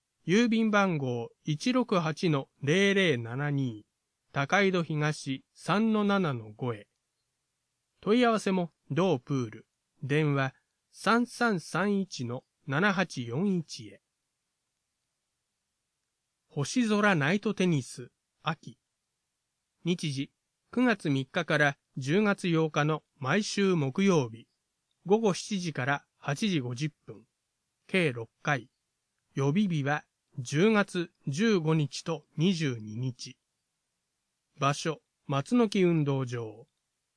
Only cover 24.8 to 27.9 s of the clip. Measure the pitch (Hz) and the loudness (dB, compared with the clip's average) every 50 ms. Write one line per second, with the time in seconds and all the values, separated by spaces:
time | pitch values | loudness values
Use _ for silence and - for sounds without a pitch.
24.8 | _ _ _ _ - 170 202 226 226 202 170 - - - 208 185 175 165 143 139 | _ _ _ _ -2 2 2 4 4 2 0 0 -4 -6 -4 -4 -4 -4 -4 -2
25.8 | 123 139 143 - - _ _ _ - - 147 - 220 208 180 143 120 123 123 120 | -2 -2 -2 -2 -4 _ _ _ -6 -6 -4 -2 -2 -2 0 -2 -2 -4 -6 -4
26.8 | 151 151 - _ _ - 107 104 113 _ _ _ _ _ _ _ _ _ _ _ | -6 -6 -6 _ _ -20 -20 -20 -20 _ _ _ _ _ _ _ _ _ _ _
27.8 | _ - | _ -4